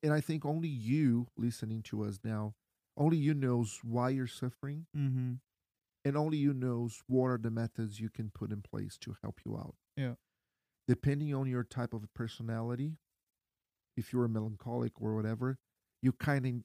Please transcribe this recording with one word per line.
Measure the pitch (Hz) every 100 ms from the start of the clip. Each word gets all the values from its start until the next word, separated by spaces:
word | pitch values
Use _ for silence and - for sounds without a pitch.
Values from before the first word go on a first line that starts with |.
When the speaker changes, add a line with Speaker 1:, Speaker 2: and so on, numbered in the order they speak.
Speaker 1:
and | 151
I | 151
think | 143 156 -
only | 160 165
you | 131 110 147 139 117 120 -
listening | 120 117 110 110
to | - 107
us | 104 101
now, | 110 107 107 - _ _ _ -
only | 147 165
you | 143 147
knows | 131 120 110 -
why | 117 120 123
you're | 135 123
suffering, | - 127 - 139 147 165 147
Speaker 2:
Mm-hmm. | 139 131 127 127 _ _ _ _ _ _
Speaker 1:
and | 139 143
only | 156 156
you | 143
knows | 131 127 120 120 - -
what | 127 127
are | 123
the | 113
methods | 117 113 - 110 101
you | 110
can | - 107
put | - 101
in | 104
place | - 107 101 -
to | - 101
help | 107 - 110
you | 107
out. | - - _ -
Speaker 2:
Yeah. | 131 120 _ _ _ _ _ _ -
Speaker 1:
Depending | 120 139 143 151 139
on | 135
your | 123
type | 120 - 120
of | 113 104 -
personality, | 113 - 117 113 117 120 147 160 _ _ _ _ _ _ _ _ _ -
if | 110
you're | 123 120
a |
melancholic | 110 110 104 120 120 117 -
or | 110 110
whatever, | 107 113 127 131 _ _ _ -
you | 127
kind | - 147 139 127
of | 120